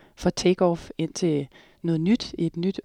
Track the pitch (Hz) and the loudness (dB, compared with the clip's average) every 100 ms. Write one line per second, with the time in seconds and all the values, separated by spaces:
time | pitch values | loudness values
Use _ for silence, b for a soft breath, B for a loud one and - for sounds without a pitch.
0 | b - 180 - 180 185 180 170 - - | b -4 -2 2 2 4 2 0 -6 -6
1 | 160 - 175 147 139 b b b 170 160 | -6 -2 0 0 -4 b b b -2 0
2 | 170 240 - - 165 170 185 - | 2 0 -2 -4 -4 -2 -4 -4